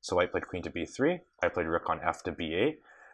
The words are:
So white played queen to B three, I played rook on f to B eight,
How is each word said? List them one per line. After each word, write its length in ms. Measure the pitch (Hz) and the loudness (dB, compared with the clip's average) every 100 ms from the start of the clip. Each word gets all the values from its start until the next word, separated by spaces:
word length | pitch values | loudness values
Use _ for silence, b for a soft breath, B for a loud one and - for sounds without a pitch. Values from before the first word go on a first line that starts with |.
So 160 | - 87 | 0 2
white 140 | 90 | 2
played 160 | 90 - | 0 -4
queen 160 | 90 | -6
to 80 | 82 | -6
B 160 | 90 80 | -6 -6
three, 340 | - 143 175 - - | 0 2 0 -6 0
I 60 | 87 | 0
played 180 | 92 80 | 2 0
rook 240 | 82 - | 0 0
on 100 | 80 | -2
f 200 | 82 - | 0 -2
to 80 | 92 | -4
B 220 | 73 82 | -4 -2
eight, 260 | 85 135 151 B B B | 2 2 0 B B B